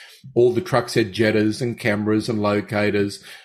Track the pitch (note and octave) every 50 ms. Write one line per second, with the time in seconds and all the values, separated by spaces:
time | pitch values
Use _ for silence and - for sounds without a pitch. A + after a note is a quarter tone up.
0 | - - - - - C3 - A#2+ A#2+ B2 A#2 A2+ - - C3+ B2 A#2+ - - B2
1 | A2+ G2 F#2 G#2+ A2+ G#2+ G#2+ G#2+ G#2+ A2 G#2+ - C3 A#2+ A2+ - - A#2 G#2 G#2
2 | G#2 G#2+ G#2+ A2 G#2 - A2+ G#2 G#2 G#2 G#2 G#2 G2 - G#2+ G#2 G#2 G#2 G2 G#2
3 | G2+ G2+ G2 - - - - -